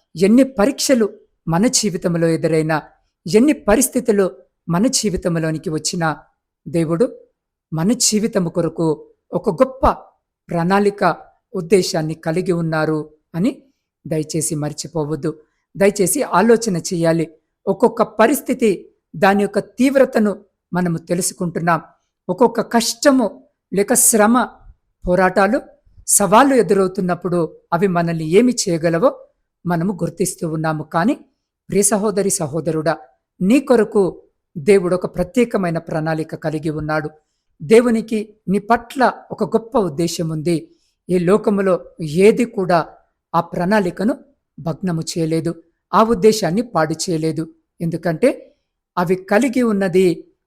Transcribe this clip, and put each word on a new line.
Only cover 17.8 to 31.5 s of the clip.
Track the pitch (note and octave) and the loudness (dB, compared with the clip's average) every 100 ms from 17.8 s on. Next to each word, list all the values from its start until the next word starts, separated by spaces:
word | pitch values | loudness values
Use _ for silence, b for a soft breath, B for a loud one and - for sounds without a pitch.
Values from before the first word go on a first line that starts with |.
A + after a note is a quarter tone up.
| A3+ - | 0 0
పరిస్థితి | G#3+ - A3 C4+ - B3 A3+ F3 - _ _ D#3+ | -2 2 2 2 -2 0 0 0 -6 _ _ 0
దాని | F#3+ G3+ | 2 4
యొక్క | G3+ G3+ | 0 -2
తీవ్రతను | - - C4 C4+ B3+ B3+ G#3 - - _ _ | -6 -2 0 4 2 2 0 -2 -10 _ _
మనము | F3 F3+ E3 | -4 -2 -4
తెలుసుకుంటున్నాం. | - F3 - - F3+ E3 E3+ E3 - _ _ _ - | -4 -4 -4 -6 -6 -4 0 0 -2 _ _ _ -8
ఒక్కొక్క | F3+ A#3 A3 | 0 2 0
కష్టము | G3+ A#3 A3+ - D4 C4 G#3+ - _ _ _ | -2 -2 -2 0 2 2 0 -4 _ _ _
లేక | F3+ G3+ | -2 0
శ్రమ, | B3 - A3+ G#3 B3 G#3 - - - _ _ F#3 | 2 2 4 4 4 0 -6 -20 -20 _ _ -2
పోరాటాలు, | F3+ F#3 F#3 G3 C4+ - _ _ - - | 2 2 2 2 0 -4 _ _ -18 -2
సవాళ్ళు | - G3+ G#3+ C#4 C4 | 0 4 4 6 4
ఎదురవుతున్నప్పుడు | F3 G3 F#3 F#3 F#3 F3 F#3 F3 D#3+ - _ | 2 2 0 -2 -4 -4 -2 -2 -2 -6 _
అవి | E3+ G3 | 0 0
మనల్ని | F3 E3+ E3 D#3 | 0 -2 -2 2
ఏమి | F#3 B3 B3 - | 4 4 0 -2
చేయగలవో | E3+ E3+ E3 C4 - - _ _ _ E3+ | -2 0 2 0 -2 -10 _ _ _ -4
మనము | F3 F3+ | -2 -2
గుర్తిస్తూ | F3 E3+ - E3+ - E3 | -4 -6 -4 -4 -4 -6
ఉన్నాము. | D#3+ D#3+ D#3 | -4 -4 -4
కానీ | D3 E3 F#3+ D#4 - _ _ | -4 -2 0 -2 -8 _ _